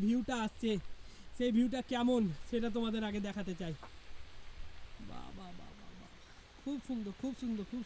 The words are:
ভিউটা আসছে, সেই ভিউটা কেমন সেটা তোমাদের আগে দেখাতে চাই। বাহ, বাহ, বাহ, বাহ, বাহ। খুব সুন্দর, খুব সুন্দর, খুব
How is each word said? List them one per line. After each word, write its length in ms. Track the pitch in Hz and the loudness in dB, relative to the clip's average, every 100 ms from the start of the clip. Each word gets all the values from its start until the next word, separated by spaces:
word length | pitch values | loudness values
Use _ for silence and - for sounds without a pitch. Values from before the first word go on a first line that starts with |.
ভিউটা 320 | 202 247 214 240 | 6 6 4 2
আসছে, 260 | 220 - 226 202 - - - - - - | 0 0 2 2 0 -4 -8 -12 -8 2
সেই 140 | 247 220 | 6 6
ভিউটা 240 | 247 254 - | 6 4 0
কেমন 300 | 240 247 247 196 147 - | 4 6 6 4 2 0
সেটা 180 | 233 233 233 | 2 2 2
তোমাদের 260 | 226 220 214 | 2 2 2
আগে 120 | 208 202 | 0 0
দেখাতে 240 | 208 185 175 | -2 -2 -2
চাই। 140 | 170 147 - - - - - - - - - - - - 95 | -2 -4 -8 -12 -8 -8 -6 -10 -8 -6 -6 -6 -8 -8 -8
বাহ, 180 | 120 131 190 | -8 -8 -8
বাহ, 120 | 185 175 | -8 -10
বাহ, 120 | - 208 | -10 -14
বাহ, 140 | 190 180 | -14 -14
বাহ। 100 | - - - - - - | -14 -16 -18 -18 -18 -10
খুব 160 | 277 285 - | -4 -4 -2
সুন্দর, 240 | 240 202 - | -2 -2 -4
খুব 120 | 269 247 | -4 -2
সুন্দর, 220 | 247 214 190 | -2 -2 -2
খুব 100 | 247 | -6